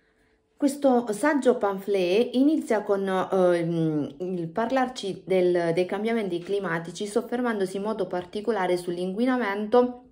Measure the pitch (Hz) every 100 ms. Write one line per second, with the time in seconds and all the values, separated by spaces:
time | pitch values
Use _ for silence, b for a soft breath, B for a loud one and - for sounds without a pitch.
0 | b b b b b - 285 - 269 240
1 | 240 202 294 294 247 - 202 196 208 196
2 | 175 202 240 247 285 311 - 214 208 196
3 | 196 185 185 190 180 175 165 165 160 151
4 | 135 - 180 180 165 220 233 262 247 -
5 | 196 - - 185 180 175 170 165 180 202
6 | 220 226 196 175 170 202 185 165 165 -
7 | 208 233 240 240 247 214 185 196 208 202
8 | 180 180 180 214 214 208 180 180 175 175
9 | 185 196 254 254 208 202 208 247 247 -
10 | -